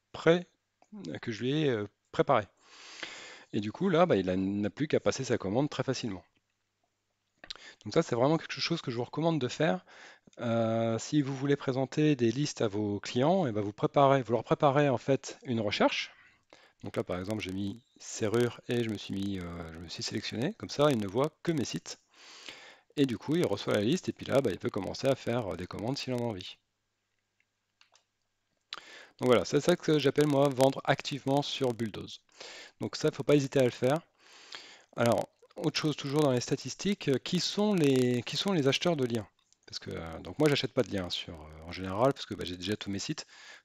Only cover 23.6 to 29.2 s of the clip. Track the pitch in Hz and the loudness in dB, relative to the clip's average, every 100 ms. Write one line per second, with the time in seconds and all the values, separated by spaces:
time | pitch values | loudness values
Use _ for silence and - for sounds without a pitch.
23.6 | - 110 104 180 - - - 135 123 90 | 0 2 2 0 -2 -8 0 2 2 -2
24.6 | 120 - 92 92 131 - - 120 101 85 | -4 -4 -6 -2 -2 0 0 -2 -2 -6
25.6 | 90 90 107 139 - 123 120 95 - - | -8 -6 -6 -6 -6 -4 -4 -8 -12 -18
26.6 | _ _ _ _ _ _ _ _ _ _ | _ _ _ _ _ _ _ _ _ _
27.6 | _ _ _ _ _ _ _ _ _ _ | _ _ _ _ _ _ _ _ _ _
28.6 | _ - - - - _ | _ -16 -16 -20 -20 _